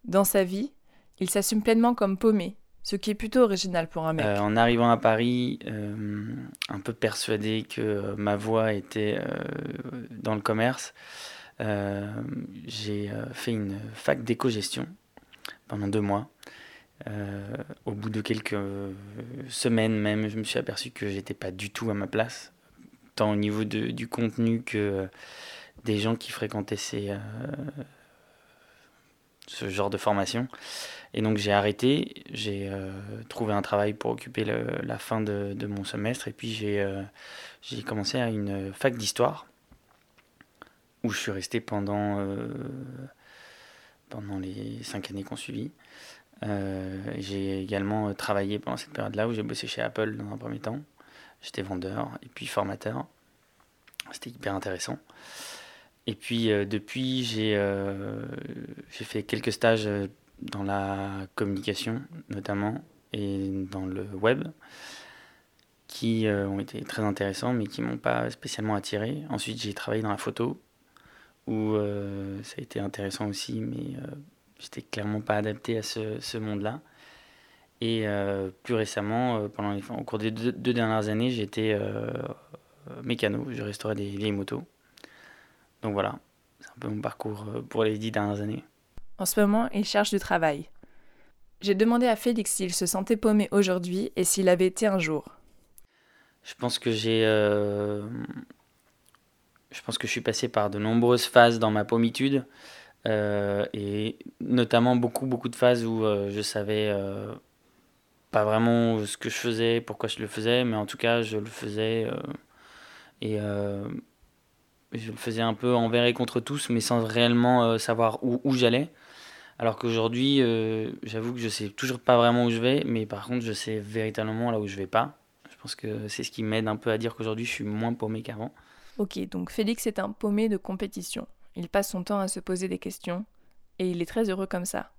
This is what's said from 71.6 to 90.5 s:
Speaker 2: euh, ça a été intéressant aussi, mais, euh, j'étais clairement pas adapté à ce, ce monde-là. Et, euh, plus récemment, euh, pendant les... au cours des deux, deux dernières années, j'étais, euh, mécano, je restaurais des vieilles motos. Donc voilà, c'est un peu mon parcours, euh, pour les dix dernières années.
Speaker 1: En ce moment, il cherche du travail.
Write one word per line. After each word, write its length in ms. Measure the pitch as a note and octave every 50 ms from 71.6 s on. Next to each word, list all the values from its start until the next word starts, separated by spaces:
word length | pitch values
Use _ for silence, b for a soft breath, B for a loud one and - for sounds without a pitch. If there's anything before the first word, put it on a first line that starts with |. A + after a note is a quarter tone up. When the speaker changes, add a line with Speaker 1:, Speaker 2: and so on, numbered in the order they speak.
| G#2+ G#2+ G#2+
Speaker 2:
euh, 680 | G#2 G#2 G2+ G#2 G2+ G2+ G2+ G2 G2 G2 G2 G2 G2 G2+
ça 120 | - - -
a 20 |
été 180 | B2+ - - A2
intéressant 480 | G2+ G2 - - G2+ G2 G2 - G#2+
aussi, 320 | G#2 G2+ - - - A#2+ A2+
mais, 380 | A2 A#2 A#2 A#2+ - - C3
euh, 100 | B2 - - - C#3+ C#3+ F3 _ _ _ _ _ -
j'étais 240 | - - - - -
clairement 360 | _ - A2 G#2 G#2 G#2 G#2+
pas 160 | G#2+ - G#2+
adapté 420 | G#2 G#2+ G#2+ G#2 - - - A#2
à 40 | A2+
ce, 400 | G#2+ - - A2+ A2 G#2+ G#2+ -
ce 160 | - - -
monde-là. 420 | A2+ A2 G#2+ G#2 G2+ G2+ G#2+ B2 D#3 b b b b b b b b b b b b b b b b b b _ _
Et, 260 | A#2+ A2+ A2+ A2+ G#2+
euh, 420 | G#2 G2+ G2+ G2 G2+ G2+ G2 G2 F#2+ F#2 _ _
plus 120 | - A#2+
récemment, 640 | A2 A2 G#2 - G#2+ G2+ G#2 A2+ A#2 B2+ B2+ A#2 A2
euh, 80 | G#2 G#2
pendant 240 | - - G#2 G#2 G2+
les... 80 | G2 F#2+ -
au 140 | - - -
cours 160 | - - G#2+
des 120 | G#2+ A2+
deux, 220 | A2+ A2+ A2+ B2 -
deux 200 | - F#2 B2 A#2
dernières 360 | A#2+ A2+ A2 A2 A2 G#2 G#2+
années, 220 | G#2 A2 A#2+ B2+
j'étais, 460 | B2+ A#2 G#2 F#2+ - A2 A2 A2 G#2+
euh, 340 | G2+ G#2 G#2 G#2 A2 A2 A2+ - A#2+ - B2 - - - _ - - _ _ _ _ C#3+ C3+ - - B2
mécano, 420 | B2 A#2+ A#2 - G#2 G2+ A#2 B2 C3+
je 120 | A#2+ A2+
restaurais 340 | A2 G#2 G2+ - - G#2+ A2
des 120 | G2 G2+
vieilles 240 | G2+ G2+ G2 G#2+ G#2+
motos. 320 | G2+ G2+ G2 G2 A#2 - F3 _ _ _ B B B B B B B B B B B B B B B B B B B _ -
Donc 100 | A2 G2+
voilà, 240 | G2 G2 G#2+ B2 C3 _ _ _ _ _ _ _ _
c'est 100 | - -
un 100 | - -
peu 60 | A#2+
mon 140 | A#2 G#2+ G#2
parcours, 440 | - - - _ - A2 G#2 G2+ G#2+ G#2 A2
euh, 80 | A#2+
pour 220 | B2 A#2+ - A2 A2
les 160 | G#2+ G#2+ G#2
dix 100 | A2 A2+
dernières 320 | G#2+ G#2 G#2 G#2 G#2 G#2
années. 220 | G#2 G#2+ G#2+ - - _ _ _ _ _ _ - - - - -
Speaker 1:
En 60 | F#3+
ce 120 | F#3 - G#3+
moment, 300 | G#3 G3+ G#3 A3 A#3 - -
il 100 | G3+ G#3
cherche 240 | - - G#3 G#3 -
du 80 | G#3
travail. 520 | G3 - - F3+ F3 E3 D#3